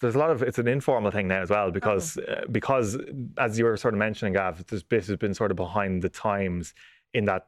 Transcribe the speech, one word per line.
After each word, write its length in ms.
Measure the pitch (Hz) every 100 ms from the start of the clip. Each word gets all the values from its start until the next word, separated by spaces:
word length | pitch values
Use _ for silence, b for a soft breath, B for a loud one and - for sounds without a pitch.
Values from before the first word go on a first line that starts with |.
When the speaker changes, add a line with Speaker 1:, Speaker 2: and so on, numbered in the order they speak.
Speaker 1:
there's 140 | 123
a 40 | 127
lot 120 | 160
of, 120 | 135
it's 160 | 120 120
an 100 | 120
informal 420 | 139 139 127 104
thing 180 | 101 95
now 120 | 95
as 80 | 90
well 200 | 104 98
because, 480 | 90 104 98 85 - -
Speaker 2:
Oh. 40 |
Speaker 1:
uh, 80 | - -
because 480 | - - 135 107 117 - 135 120 -
as 200 | 123 107
you 60 |
were 120 | 117 107
sort 180 | 123
of 40 | 104
mentioning, 360 | 107 107 107
Gav, 320 | 95 95 85 90
this 160 | 104
bit 240 | - 113 92
has 100 | 95
been 180 | 104
sort 160 | 95 104
of 60 | 90
behind 460 | 90 104 98 92
the 60 | 90
times 680 | - 110 101 95 87 82 - b b b
in 120 | 123
that 220 | 104 92